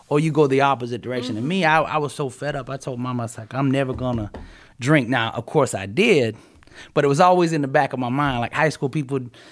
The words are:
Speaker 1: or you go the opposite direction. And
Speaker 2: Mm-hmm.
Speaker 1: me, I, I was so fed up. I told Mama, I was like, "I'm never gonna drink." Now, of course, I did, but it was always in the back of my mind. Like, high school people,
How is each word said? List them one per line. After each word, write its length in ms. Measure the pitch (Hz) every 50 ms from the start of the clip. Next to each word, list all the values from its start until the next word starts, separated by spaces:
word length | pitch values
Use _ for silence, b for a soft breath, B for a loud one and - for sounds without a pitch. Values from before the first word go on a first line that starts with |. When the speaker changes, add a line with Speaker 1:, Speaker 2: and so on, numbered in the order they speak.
| B B
Speaker 1:
or 100 | 143 151
you 140 | 156 160 143
go 140 | 156 151
the 160 | 135 135 135 139
opposite 400 | 139 139 117 120 117 123 117 -
direction. 340 | 117 127 123 123 127 113
And 60 | 107 120
Speaker 2:
Mm-hmm. 60 | 151
Speaker 1:
me, 160 | 185 196 170
I, 160 | 156 156 160 147
I 160 | - 123 156
was 160 | 147 135 -
so 160 | - 147 127
fed 260 | 127 - 139 147 147
up. 140 | 139 123 131
I 80 | 131 -
told 200 | - 143 127 120
Mama, 260 | 123 127 123 123 117
I 0 |
was 120 | 110 -
like, 160 | - 110 - -
"I'm 180 | 131 143 135
never 220 | 131 139 139 127 127
gonna 380 | 123 127 127 123 113 104 101 - B B B B B B B B B
drink." 300 | 117 135 160 147 120 104
Now, 200 | 131 123 113 113 -
of 120 | 117 110
course, 300 | - - 156 135 113 -
I 100 | 98 98
did, 540 | 98 104 156 214 240 196 143 117 113 107 B B B B B B B B B B B B
but 100 | 151 143
it 40 | 143
was 120 | 139 147
always 320 | 180 180 185 180 175 165 165
in 80 | 151
the 80 | 143 135
back 240 | 135 151 139 131 -
of 60 | 123
my 100 | 127 120
mind. 320 | 123 139 147 143 127 120
Like, 140 | 117 113 -
high 160 | - 156 156
school 180 | - - 151 131
people, 320 | - 156 143 123 139 131 127 117 B B B B